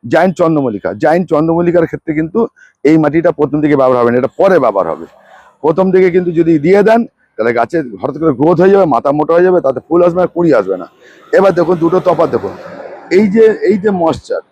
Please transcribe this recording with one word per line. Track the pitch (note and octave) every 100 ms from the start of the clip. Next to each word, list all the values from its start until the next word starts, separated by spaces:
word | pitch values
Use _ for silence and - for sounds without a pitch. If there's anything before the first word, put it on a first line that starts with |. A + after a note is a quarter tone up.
| B2
জয়েন্ট | D#3+ F#3 E3+
চন্দ্রমল্লিকা, | E3 D#3 C3+ G2+ F2
জয়েন্ট | G2+ D3+ E3+ F3+
চন্দ্রমল্লিকার | D3+ D#3+ E3 F3 E3+ E3
ক্ষেত্রে | - -
কিন্তু | D3+ D#3+ G3+ A#3 _ - _
এই | C#3 D#3+
মাটিটা | D3+ D3+ E3+
প্রথম | D#3+ D3 D3
দিকে | D3+ C#3+
ব্যবহার | C3 B2
হবে | A#2+
না, | A#2+
এটা | B2+ -
পরে | F#3+ F3+
ব্যবহার | B2 G2 E2
হবে। | D#2 E2 _ _ - _ _
প্রথম | C#3+ E3+ F#3+
দিকে | F#3 F#3
কিন্তু | F3 F3
যদি | E3 E3 E3
দিয়ে | C#3+ G3
দেন, | G#3 A3+ A3+ _ _ -
তাহলে | A2+
গাছের | A#2+ A#2 E3 C3 G2
হঠাৎ | C3 C#3+
করে | D#3+
গ্রোথ | A#2 D3+ F3
হয়ে | F#3
যাবে, | G3 F3
মাথা | A#2 C#3
মোটা | D3 D3+
হয়ে | E3
যাবে, | F3+ F3+
তাতে | C3+ C3
ফুল | - E3+
আসবে | F3 E3+
না, | F3
কুঁড়ি | E3 E3+
আসবে | B2+ F#2+ F#2
না। | F2 _ - - -
এবার | E3 F#3+
দেখুন | F3 D#3+ F3
দুটো | E3 F3+
তফাৎ | F3+ D#3+ D#3
দেখুন, | B2 G2 - - - - - -
এই | F3+ G#3+
যে, | G#3 A3 G3
এই | F3 G#3
যে | G#3
ময়েশ্চার | F#3+ E3 - - F#2 -